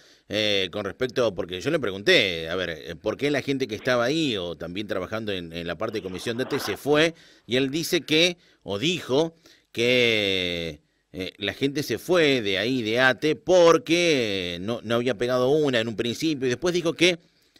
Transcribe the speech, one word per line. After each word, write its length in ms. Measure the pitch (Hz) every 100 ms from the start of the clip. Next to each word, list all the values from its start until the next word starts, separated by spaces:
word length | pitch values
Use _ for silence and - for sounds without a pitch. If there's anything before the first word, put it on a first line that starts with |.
| - _ -
eh, 400 | 101 107 101 92
con 120 | 92
respecto, 500 | 98 - 127 110 117
porque 260 | 92 90 90
yo 100 | 95
le 80 | 165
pregunté, 720 | 113 95 104 180 104 82 80
a 60 | 92
ver, 140 | 87
eh, 260 | 80 65 82
¿por 160 | 107 98
qué 140 | 139
la 100 | 143
gente 260 | 120 139 127
que 100 | 107
estaba 280 | - 123
ahí 320 | 120 160 151 107
o 200 | 87 80
también 300 | 85 90 107
trabajando 460 | 98 87 110 110
en, 200 | 95 85
en 140 | 85 85
la 100 | 82
parte 220 | 113 107
de 40 |
comisión 340 | 92 90 - 117
de 80 |
ate 140 | 123 139
se 180 | - 95
fue? 380 | 135 147 165 160 - - -
Y 100 | 120
él 140 | 135
dice 320 | 151 160 175
que, 340 | 120 156 175 175 _ _
o 160 | - 101
dijo, 560 | 143 175 - 131 165 165 _ _ _
que, 1080 | - 120 127 120 110 101 95 90 87 82 73 _ _ _
eh, 180 | 90 92 -
la 160 | 101
gente 280 | 92 139 143
se 160 | 143 110
fue 440 | - 180 151 135
de 160 | 101 95
ahí, 240 | 110 131
de 180 | 107 117
ate, 360 | 131 127 151 151
porque, 1200 | - 180 170 165 165 170 175 143 113 98 87 87
eh, 20 |
no, 200 | 95 117
no 140 | 101 117
había 180 | 123
pegado 340 | 104 123 127 127
una 300 | 151 151 123
en 80 | 113
un 80 | 98
principio, 500 | 120 110 160 147 127
y 40 |
después 240 | 120 180
dijo 180 | 175 165
que, 260 | 147 170 170 _ _ _ _